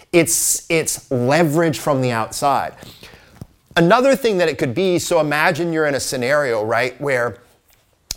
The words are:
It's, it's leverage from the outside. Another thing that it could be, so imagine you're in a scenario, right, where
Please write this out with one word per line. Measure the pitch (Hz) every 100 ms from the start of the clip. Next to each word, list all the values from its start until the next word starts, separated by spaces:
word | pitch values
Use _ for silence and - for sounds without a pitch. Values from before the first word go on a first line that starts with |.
| -
It's, | 175 160 - - - -
it's | 165 151 - -
leverage | 127 123 151 170 147 165 143
from | - 135
the | 127
outside. | 117 110 - 143 127 80 - - - - - - - - _ _ -
Another | 170 226 262 262
thing | 233 190
that | 165
it | 139
could | 147 117
be, | 190 175
so | - 170
imagine | 151 147 165 151 175
you're | 160 156
in | 131
a |
scenario, | - 135 123 147 139 113
right, | 107 113 127 -
where | 143 127 120 - _ _ _ _ _ _ _